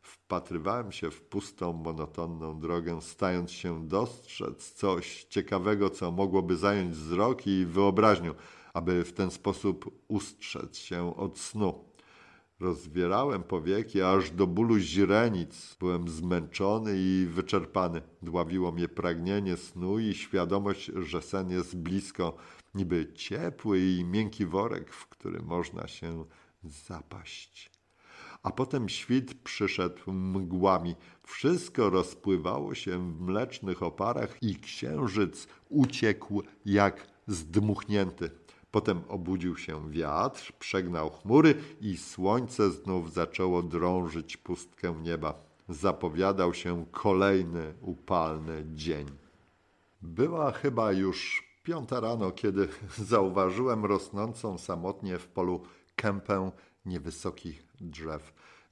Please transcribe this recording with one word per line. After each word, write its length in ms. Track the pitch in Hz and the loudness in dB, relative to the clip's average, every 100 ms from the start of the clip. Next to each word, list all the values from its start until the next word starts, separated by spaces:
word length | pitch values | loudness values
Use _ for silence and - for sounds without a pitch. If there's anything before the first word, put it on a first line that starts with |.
Wpatrywałem 880 | - - _ 90 - 87 80 117 110 | -20 -20 _ -4 -2 -6 -2 -4 -4
się 200 | 90 80 | -6 -8
w 100 | - | -8
pustą, 520 | - 98 - - 90 | -8 -8 -8 -6 -4
monotonną 840 | 82 80 80 76 - 85 82 80 78 | -4 -6 -6 -6 -6 -6 -6 -8 -6
drogę, 420 | 80 85 82 85 | -2 -2 -2 -6
stając 500 | - - 98 90 87 | -8 -2 0 0 -2
się 360 | - 90 82 80 | -6 -6 -6 -2
dostrzec 840 | 95 120 - - - 95 64 - | 0 0 -6 -18 -8 -8 -8 -16
coś 540 | - 101 90 85 - - | -4 0 0 -2 -12 -4
ciekawego, 600 | - - 98 92 104 98 | -2 0 0 2 4 2
co 220 | - 90 | 2 -4
mogłoby 460 | 87 98 92 87 87 | 0 2 4 4 4
zająć 380 | 101 101 90 78 | 4 4 0 -4
wzrok 520 | 78 87 110 123 101 | -2 2 4 2 0
i 180 | 95 90 | 2 2
wyobraźnię, 680 | 85 101 95 110 98 85 76 - - - | 4 4 8 6 6 2 -8 -14 -20 -10
aby 300 | 87 85 90 | -4 0 0
w 100 | 85 | 0
ten 180 | - 95 | -2 -2
sposób 720 | - - 92 101 90 - - _ | 0 -2 0 0 -2 -6 -16 _
ustrzec 680 | 107 - - - - - - | -4 -4 -14 -12 -10 -10 -12
się 380 | - 87 87 82 | -8 -4 -4 -2
od 240 | 95 - | -6 -6
snu. 500 | - 110 98 - - _ - - - - _ _ | -10 0 0 0 -10 _ -20 -20 -20 -20 _ _
Rozwierałem 840 | 92 82 76 80 87 101 143 104 | -4 -4 -4 -2 2 2 2 -2
powieki 580 | 87 92 80 98 113 98 | -2 -4 0 0 2 2
aż 300 | 92 95 82 | 6 4 4
do 160 | 85 95 | 2 2
bólu 320 | 87 113 110 | 4 4 4
źrenic. 960 | 78 82 95 104 120 95 80 - - - | 4 4 6 6 4 2 -4 -8 -20 -6
Byłem 300 | 90 87 85 | -2 0 -2
zmęczony 840 | 80 87 90 80 - 98 110 107 98 | -4 0 0 0 0 2 2 0 0
i 280 | 92 92 90 | 4 4 2
wyczerpany. 760 | 85 92 101 - 98 90 82 76 _ | 0 0 0 0 0 0 -2 -8 _
Dławiło 500 | 85 85 82 92 90 | -4 -2 0 0 0
mnie 160 | 85 85 | 0 -4
pragnienie 680 | - 87 82 87 101 98 87 | -2 -2 -2 -2 -2 0 -4
snu 420 | - 90 90 107 | -6 -6 -2 0
i 140 | 110 | 0
świadomość, 800 | 95 - 98 87 98 101 95 - - | -2 -2 0 2 2 0 -2 -4 -6
że 260 | 82 85 | -4 -4
sen 280 | - 98 92 | -4 -4 -2
jest 280 | 90 87 90 | -2 -2 -6
blisko, 600 | 82 98 95 - 87 - - - - 101 | -2 -4 -4 -2 -2 -2 -18 -20 -10 -4
niby 380 | 90 87 76 | 0 0 -2
ciepły 680 | - - 101 85 - 110 95 | -8 -8 -4 -6 -4 2 4
i 240 | 92 90 | 4 2
miękki 420 | 87 98 107 - 95 | 0 0 -2 -2 -2
worek, 480 | 92 113 - 82 | 0 0 -4 -8
w 140 | - - | -18 -20
który 340 | - 95 82 | -12 -8 -8
można 460 | 80 85 85 82 78 | -4 -4 -4 -6 -10
się 380 | - 85 82 80 - _ _ | -10 -10 -8 -12 -18 _ _
zapaść. 1080 | 85 73 - 85 73 - 85 - - - - _ _ _ _ - - - | -18 -18 -14 -14 -12 -16 -14 -16 -18 -20 -20 _ _ _ _ -20 -20 -8
A 80 | - | -6
potem 380 | 92 135 139 107 | -2 0 0 -2
świt 440 | - - 127 131 | -6 2 2 0
przyszedł 800 | - - - 101 - 90 - - | -12 -12 -2 -2 0 -2 -2 -6
mgłami. 840 | 95 95 95 90 90 95 92 85 85 - - | -2 0 -2 -2 4 6 6 2 -6 -12 -20
Wszystko 680 | - - 139 180 - - 107 | -16 0 2 2 0 2 4
rozpływało 840 | 92 85 - 101 92 80 95 98 95 | 6 2 -2 2 2 2 -2 -4 -6
się 380 | - 90 90 | -4 -4 -4
w 80 | 82 | -4
mlecznych 600 | 90 98 123 - 95 87 | -2 0 -2 -6 -6 -2
oparach 600 | 87 - 101 120 110 - | -2 0 0 0 -4 -2
i 120 | 113 90 | -4 -4
księżyc 920 | - - 117 78 127 98 92 - - - _ | -8 -8 -6 -2 0 2 0 0 -18 -20 _
uciekł 760 | 147 127 - 110 101 - 101 - - 104 | 4 4 4 2 2 -2 -4 -4 -10 2
jak 420 | 101 101 - - _ - | 6 6 4 -14 _ -8
zdmuchnięty. 1000 | 90 78 90 107 98 - 104 95 85 85 - - - _ | -8 0 2 2 0 0 2 2 0 -8 -8 -20 -20 _
Potem 300 | 107 104 90 - | 2 2 0 -2
obudził 500 | 95 87 95 90 82 | -6 -2 0 0 -4
się 340 | - 78 76 | -6 -8 -6
wiatr, 640 | 76 76 76 120 - - - | -4 0 2 0 -2 -16 -12
przegnał 500 | - 98 90 85 78 | -2 -2 0 -2 -4
chmury 460 | - 98 131 160 139 - - | -6 6 8 10 6 0 -8
i 160 | 107 85 | -4 -4
słońce 760 | - - 92 117 123 - 101 | -8 -2 2 2 0 2 2
znów 420 | 87 95 92 82 | 2 -2 -2 -2
zaczęło 500 | 78 82 - 92 90 | -2 -2 0 2 2
drążyć 720 | 87 82 87 92 85 80 78 - | 0 0 0 0 -2 -6 -10 -14
pustkę 580 | - 87 - _ 87 80 | -8 -8 -10 _ -6 -4
nieba. 320 | 82 82 78 76 - _ - | -4 -2 -4 -6 -14 _ -12
Zapowiadał 840 | 80 95 - 87 78 95 98 90 | -2 0 0 -2 2 2 4 2
się 320 | 85 87 87 80 | 0 -4 -4 -6
kolejny 840 | - 107 95 98 95 87 85 78 80 | -2 2 4 6 4 2 -4 -8 -10
upalny 840 | 92 82 - 90 80 80 78 78 78 | -10 -10 -2 0 0 -4 -6 -8 -8
dzień. 340 | 78 78 76 71 69 _ _ _ _ _ _ _ _ | -6 -4 -4 -6 -14 _ _ _ _ _ _ _ _
Była 500 | 85 82 147 170 147 | -12 0 0 2 0
chyba 400 | - 139 120 110 | 0 -2 2 2
już 520 | 95 95 92 - - - _ | 4 2 0 -4 -6 -6 _
piąta 360 | - 165 117 127 | -8 -6 -4 -4
rano, 320 | 110 120 95 | -2 0 -2
kiedy 360 | - 107 95 92 - 98 | 0 0 2 0 -2 -12
<laughs> 240 | - 98 | -10 2
zauważyłem 760 | 113 95 92 92 92 127 113 104 | 4 4 4 2 2 0 0 2
rosnącą 720 | 98 - 101 110 117 110 90 | 2 0 -4 -4 -4 -6 -8
samotnie 600 | - 87 90 101 98 87 | -6 -4 -4 -6 -6 -6
w 80 | - | -6
polu 340 | - 90 90 - - _ - | -2 0 -2 -6 -20 _ -4
kępę 560 | 110 98 - 98 95 - _ _ 92 | -2 -2 0 0 0 -6 _ _ -6
niewysokich 800 | 90 73 80 95 - 87 71 _ _ | -6 -6 -6 -8 -8 -14 -14 _ _
drzew. 520 | 85 80 80 78 - _ - - _ | -14 -10 -8 -8 -10 _ -20 -20 _